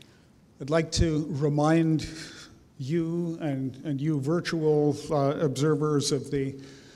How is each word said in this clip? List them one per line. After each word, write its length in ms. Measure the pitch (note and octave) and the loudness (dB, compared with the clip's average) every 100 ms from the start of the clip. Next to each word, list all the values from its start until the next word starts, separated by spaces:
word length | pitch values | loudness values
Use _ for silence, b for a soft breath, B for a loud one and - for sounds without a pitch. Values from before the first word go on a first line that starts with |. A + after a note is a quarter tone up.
| B B B B _ - | B B B B _ -14
I'd 100 | C3+ | 0
like 220 | E3 D#3 | 0 2
to 340 | - E3+ D3+ E3+ | 2 2 2 -2
remind 800 | C3+ D3 D3 D3+ E3 D#3+ D#3 - B B B B B - - | 0 0 4 4 4 4 2 -2 B B B B B -20 -12
you 600 | C3 E3+ E3 E3+ E3+ E3 | -4 -2 -2 -2 -4 -4
and, 340 | D3+ C3+ C3 - D#3+ | -4 -4 -6 -8 -6
and 160 | C3+ | -4
you 180 | D3 D3 | -2 -2
virtual, 800 | C3 E3+ - E3 D#3 D3+ D3 C#3 - | 0 -2 -2 0 2 4 2 0 -2
uh, 280 | D3 C#3 C3+ | 0 2 2
observers 720 | D3+ B2 D#3 D3 D3+ D3 C3+ | 0 2 2 2 2 2 2
of 180 | C#3 A#2 | -2 -2
the, 300 | C#3+ C3+ C#3 B B B | -2 -2 -6 B B B